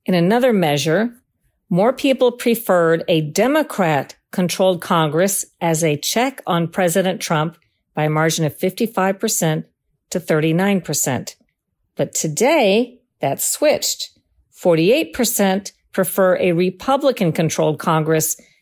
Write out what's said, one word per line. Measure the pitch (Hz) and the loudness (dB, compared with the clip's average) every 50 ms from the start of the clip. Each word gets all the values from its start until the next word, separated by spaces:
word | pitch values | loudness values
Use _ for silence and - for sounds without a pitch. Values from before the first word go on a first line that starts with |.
| _ | _
In | - 185 | -2 0
another | 175 170 180 220 247 247 262 226 | 2 2 2 2 2 2 2 2
measure, | 196 170 151 143 143 135 160 156 190 226 240 233 - _ _ _ _ _ _ _ _ _ - | 2 2 2 0 0 0 0 0 0 0 -2 -6 -10 _ _ _ _ _ _ _ _ _ -2
more | 185 170 202 240 269 | 0 2 2 2 0
people | - - 277 262 254 262 240 240 | 0 0 0 2 2 2 0 0
preferred | 240 - 240 233 233 - - 185 180 170 165 165 165 - - | 0 0 0 0 0 0 2 2 2 4 4 2 0 0 0
a | 175 160 156 | 0 0 0
Democrat-controlled | 147 156 190 214 254 294 311 294 302 - - 185 160 151 139 131 - - _ _ _ - - 180 170 - - 190 190 185 170 - | 0 0 0 2 2 2 0 0 -2 -2 -2 0 0 0 0 -2 -4 -10 _ _ _ -4 -2 -2 -2 0 0 2 2 2 0 -2
Congress | - 185 170 160 151 143 160 185 202 196 - - - _ - 175 | 0 0 2 2 2 2 0 0 0 0 -4 -6 -10 _ -4 -2
as | 170 160 156 170 | -2 0 0 0
a | 160 147 | 0 0
check | 147 - - - 220 247 269 262 - - | -2 -4 -4 -2 0 0 -2 -2 -6 -4
on | - 185 170 170 160 | -2 -2 -2 -2 -2
President | - - 185 175 160 196 180 190 180 - - | -2 0 0 0 2 2 0 0 -2 -4 -4
Trump | - 175 151 156 170 - _ _ _ _ _ _ _ _ | -2 -2 -2 -2 -2 -6 _ _ _ _ _ _ _ _
by | 156 151 | -4 -2
a | 156 | 0
margin | 156 156 160 165 160 - 160 | 0 0 0 0 0 0 -2
of | 147 - - | -4 -2 -2
fifty-five | - 190 190 - 233 220 - - 185 196 196 196 | -4 -4 -2 -2 -4 -4 -2 -2 -2 -2 -2 -2
percent | - 220 - - 185 160 156 165 160 - _ _ _ _ _ _ _ _ | -4 -4 -2 -2 0 0 -2 -2 -6 -10 _ _ _ _ _ _ _ _
to | - 180 | -8 -6
thirty-nine | - - 170 156 151 160 160 175 190 202 202 185 - | -2 0 0 0 2 0 0 0 0 0 0 -2 -2
percent. | - 151 - - 147 127 117 - - - _ _ _ _ _ _ _ _ _ _ _ _ | -4 -4 -4 -2 -2 -4 -4 -6 -10 -16 _ _ _ _ _ _ _ _ _ _ _ _
But | - 147 - - | -6 -4 -4 -4
today, | - - 165 147 - 208 269 330 311 240 196 196 226 254 247 - - _ _ _ _ | -4 -6 -4 -2 0 2 2 4 4 4 4 4 2 0 -2 -6 -14 _ _ _ _
that's | - 139 139 - - - | -4 -4 -4 -4 -4 -6
switched. | - - 294 302 262 - - - - - - - _ _ _ _ _ _ _ _ | -4 0 0 0 0 0 -2 -6 -6 -8 -10 -14 _ _ _ _ _ _ _ _
Forty-eight | _ - - 180 165 156 165 185 247 311 320 320 - | _ -4 0 2 2 2 4 2 2 2 0 -2 -4
percent | - 240 220 - - 202 190 190 202 196 - - _ _ _ - | -4 -2 -2 0 0 0 0 0 -2 -4 -8 -14 _ _ _ -4
prefer | - 185 - - - 190 185 180 | -2 -2 -2 0 2 2 2 2
a | - - 185 170 | 2 2 0 2
Republican-controlled | 165 185 185 185 - - 262 269 277 294 277 240 - 208 165 151 - 165 151 - - 160 156 151 - | 2 0 0 -2 -4 -2 -2 0 2 2 0 0 0 0 0 0 0 -2 -2 0 0 0 0 -2 -2
Congress | - 180 160 160 156 156 160 156 156 - - - - _ _ _ | -2 0 0 0 0 0 0 0 0 -2 -4 -8 -12 _ _ _